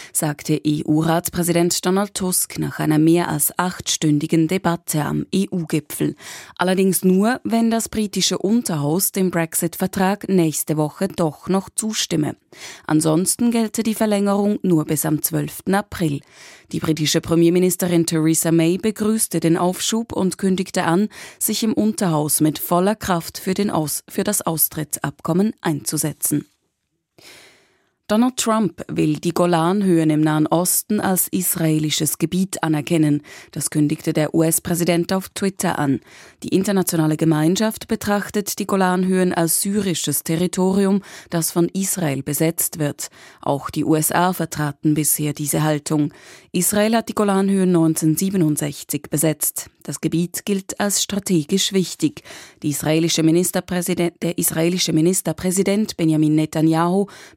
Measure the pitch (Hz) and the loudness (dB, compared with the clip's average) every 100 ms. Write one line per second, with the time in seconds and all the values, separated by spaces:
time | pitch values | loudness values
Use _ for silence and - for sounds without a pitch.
0 | - - 156 147 - 151 - 151 - 151 | -8 -4 -4 -4 -2 0 0 -2 2 2
1 | 160 165 - - 175 170 175 - 185 190 | 2 0 -2 -4 0 2 2 0 0 0
2 | 202 - 185 180 - - 151 - 151 151 | 0 -4 -2 -2 -4 -4 -6 -2 0 4
3 | 160 170 170 156 - - 180 - - - | 4 4 2 -2 -2 -2 -6 -4 -6 -2
4 | 156 147 160 165 160 190 175 170 - 156 | 0 0 2 0 2 0 -2 -4 -4 -4
5 | 143 151 - 185 196 185 160 156 - - | -2 -4 -2 -2 -2 -4 -2 -4 -4 -4
6 | 151 - - - - - 180 185 190 175 | -4 -4 -14 -18 -14 -4 0 2 2 2
7 | 185 185 214 254 202 226 233 226 - 214 | 2 4 2 0 -2 0 0 0 -4 -4
8 | 208 190 - 185 190 233 233 160 143 170 | -4 -2 -2 -2 0 0 0 -2 0 0
9 | - 196 185 170 165 - 170 - 185 - | 0 0 0 0 -2 -2 -4 -2 -4 0
10 | 190 202 - 185 165 147 - 151 151 - | 0 0 0 2 2 0 -2 0 -2 -2
11 | 190 - 165 - - 185 - - 220 214 | -6 -2 -2 -2 -2 -2 -2 -6 -4 -4
12 | - 170 143 - _ - - - - 156 | -2 -2 -2 -6 _ -20 -20 -12 0 2
13 | 156 156 185 - 240 233 220 - 220 214 | 2 2 0 0 0 2 0 -2 -2 0
14 | 220 202 202 202 208 208 185 160 151 156 | 0 2 2 2 2 0 2 2 2 -2
15 | 160 151 - 156 147 - - 196 208 - | 0 -2 -2 -4 -4 -6 -2 -2 -2 -4
16 | 160 139 - - - - - - - 156 | -2 -4 -10 -20 -20 -20 -10 -6 -2 0
17 | 147 170 - 165 170 180 180 - 180 170 | 0 0 2 4 4 4 2 0 0 2
18 | 160 160 156 165 165 165 165 185 220 208 | 2 2 2 2 2 4 4 2 -2 -2
19 | 208 220 - 170 165 165 175 185 - - | 0 0 0 0 2 2 0 -2 -2 -2
20 | 233 - 190 - 196 185 185 190 175 170 | -4 -2 -2 0 0 0 -2 -2 2 2
21 | 214 - - - - 214 220 208 214 214 | 0 -4 -18 -8 -4 -2 0 2 0 2
22 | 190 156 151 - 156 147 - 175 190 220 | 0 2 0 2 0 0 0 2 2 0
23 | - 175 - - - 190 202 165 147 - | -2 -2 -2 -8 -4 -2 0 0 -2 -6
24 | - - 196 208 - 160 - - 151 - | -8 -4 -2 -2 -2 -2 -2 -4 -8 -4
25 | 147 - - 170 214 - 165 147 - 151 | -6 -4 -2 2 2 0 -4 -4 -4 -4
26 | 151 143 - 147 - _ _ _ _ _ | -4 -4 -2 -2 -4 _ _ _ _ _
27 | _ _ - - - _ _ _ _ _ | _ _ -20 -20 -20 _ _ _ _ _
28 | - 214 247 254 233 220 202 - - 160 | -2 0 0 0 -2 0 0 -2 -8 -2
29 | 160 151 175 165 175 170 165 202 190 165 | 0 0 -2 0 2 4 2 2 4 4
30 | 156 151 156 151 151 165 180 - - 214 | 4 4 2 2 2 2 0 -2 -2 -2
31 | 196 180 - 190 180 170 160 156 151 - | 0 0 0 -2 -2 0 2 2 0 -2
32 | 151 - 160 180 190 - 160 156 - 170 | -2 -2 -2 0 -2 -2 -2 -2 0 2
33 | 151 147 - - - - - 156 147 156 | 2 2 -4 -20 -14 -8 -4 0 0 0
34 | - 156 151 165 160 165 - 170 175 170 | -2 -2 0 2 2 0 -2 -2 0 0
35 | 170 190 - - 196 - 175 - 143 135 | 0 -4 -4 -4 -4 -2 -4 -2 0 -2
36 | - - - - - 180 190 196 175 165 | -4 -20 -20 -14 -2 0 2 0 0 0
37 | 156 156 165 151 156 190 220 - - 226 | 0 2 2 2 2 2 -2 -4 -6 -4
38 | - 202 196 214 202 - 196 196 185 185 | -2 -2 -2 -4 -4 -6 -2 0 2 2
39 | 185 185 185 180 165 - 196 202 190 156 | 2 2 2 0 0 0 -2 -2 -2 -2
40 | - 143 - 165 180 - 185 196 196 196 | -2 -4 -2 -2 -2 0 0 2 2 0
41 | - - - 170 165 180 170 190 190 - | -2 -20 -6 -4 -2 0 0 0 -4 -2
42 | 160 135 139 143 160 165 - 170 147 - | -2 -4 -4 0 0 0 -6 -4 -6 -6
43 | - - - - - 139 - 160 143 156 | -14 -16 -20 -8 -2 -2 -4 -4 0 2
44 | 156 - 180 185 160 - 147 - 156 151 | 2 0 0 0 -6 -4 -6 -2 0 2
45 | 143 - 147 143 147 160 156 151 - 151 | 0 0 -2 -4 -2 0 0 0 0 0
46 | 147 - - - _ 180 170 208 214 226 | 0 -4 -20 -20 _ -2 0 2 2 2
47 | 226 214 208 190 196 196 185 170 160 160 | 0 0 2 4 4 4 4 4 4 4
48 | 160 156 190 190 156 147 147 143 - 147 | 2 2 0 2 2 0 -4 -6 -8 -8
49 | - 151 160 147 - - - _ - 143 | -4 0 0 0 -4 -6 -12 _ -14 -6
50 | 156 160 175 - - 196 - - 202 - | -2 0 -2 -4 -4 -4 -4 -4 -2 -2
51 | - 202 - 180 143 196 - 196 170 - | -2 -4 0 0 2 0 0 0 -2 -2
52 | 156 - - - - - 151 139 147 156 | -4 -4 -20 -20 -20 -6 -4 -2 0 2
53 | 165 160 160 170 180 185 - 180 175 175 | 2 2 4 4 2 -2 -4 -4 -2 -2
54 | 170 - 170 175 165 160 170 180 175 160 | -2 -2 -6 -2 -2 0 0 0 0 2
55 | 165 185 - 160 185 185 196 202 214 - | 2 0 -2 -4 -2 0 0 0 -2 0
56 | 165 156 156 156 156 160 160 160 170 190 | 2 4 4 2 2 2 2 4 2 0
57 | 202 - - | -2 -6 -16